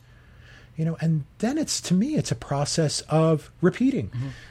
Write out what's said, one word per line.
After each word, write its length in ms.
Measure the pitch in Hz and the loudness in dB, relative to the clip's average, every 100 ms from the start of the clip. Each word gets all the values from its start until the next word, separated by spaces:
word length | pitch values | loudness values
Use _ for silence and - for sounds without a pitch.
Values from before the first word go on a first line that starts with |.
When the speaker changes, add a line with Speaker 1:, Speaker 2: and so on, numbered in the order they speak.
| - - - - - - - - | -20 -20 -20 -20 -20 -20 -14 -6
Speaker 1:
You 80 | |
know, 120 | 160 160 | -4 -2
and 240 | 165 156 - - | 0 0 -2 -4
then 180 | 220 311 | -2 0
it's, 220 | - - | -2 -4
to 120 | - | 0
me, 200 | 180 269 302 | 2 2 0
it's 140 | - | -2
a 40 | 123 | -4
process 640 | - 143 143 - 147 - | -4 -2 -2 0 0 -2
of 480 | - 156 160 151 - - | 0 2 4 2 -2 0
repeating. 480 | 180 - 254 214 101 | 0 2 0 0 -4
Speaker 2:
Mm-hmm. 200 | 123 135 123 - | -6 -8 -10 -18